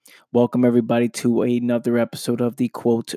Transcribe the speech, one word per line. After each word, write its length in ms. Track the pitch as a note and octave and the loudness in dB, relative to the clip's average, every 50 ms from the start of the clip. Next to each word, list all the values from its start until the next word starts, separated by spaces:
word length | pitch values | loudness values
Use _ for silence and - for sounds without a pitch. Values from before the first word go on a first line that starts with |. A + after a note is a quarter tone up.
| _ _ - - _ _ | _ _ -20 -20 _ _
Welcome, 340 | - A#2+ A#2+ A#2+ - B2 B2 | 2 2 2 2 2 2 2
everybody, 440 | B2 A#2+ A#2+ A#2 G#2+ A#2 A#2 A#2+ A#2 | 4 4 2 2 2 0 0 0 -2
to 340 | - - - B2 A#2 A2+ G#2 | -2 -2 -2 0 0 2 0
another 540 | B2 A#2+ A#2+ A#2+ A#2+ A#2+ A#2+ A2+ A#2+ A#2+ A#2+ | 0 0 -2 0 -2 -2 -2 0 0 0 0
episode 440 | A#2 A2+ - - - - B2 A#2 | 0 -2 -4 -8 -6 -4 -2 -2
of 160 | A#2+ A#2+ A2+ - | -2 -2 -2 -2
the 100 | B2+ A#2 | -4 -4
Quote 460 | - - - A#2+ A#2 A#2 A2+ - - | -4 -2 0 0 0 0 -2 -6 -12